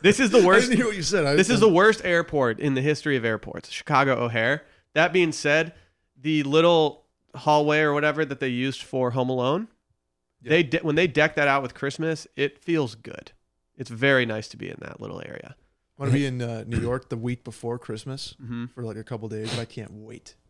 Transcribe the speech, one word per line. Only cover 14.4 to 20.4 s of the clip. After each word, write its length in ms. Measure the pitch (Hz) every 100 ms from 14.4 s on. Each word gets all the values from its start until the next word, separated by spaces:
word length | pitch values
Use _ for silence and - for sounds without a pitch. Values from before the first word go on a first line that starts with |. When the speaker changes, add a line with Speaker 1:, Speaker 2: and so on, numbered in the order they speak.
| 107
Speaker 1:
to 80 | 113
be 120 | 95
in 100 | -
that 200 | - -
little 200 | 104 -
area. 300 | - - - -
Speaker 2:
I 460 | _ _ _ _
wanna 100 | 139
be 120 | 131 139
in, 160 | 127
uh, 220 | 120 113 110
New 140 | 117
York 280 | 117 127 _
the 80 | 117
week 280 | 120 123
before 340 | - 110 120 120
Christmas 560 | - 110 131 135 - -
Speaker 1:
Mm-hmm. 240 | 117 120 120
Speaker 2:
for, 80 | 127
like, 140 | 117 107
a 80 |
couple 240 | 110 117 110
days, 220 | 107 110
but 100 | 120
I 60 | 113
can't 260 | - 107
wait. 420 | 104 110 120 - _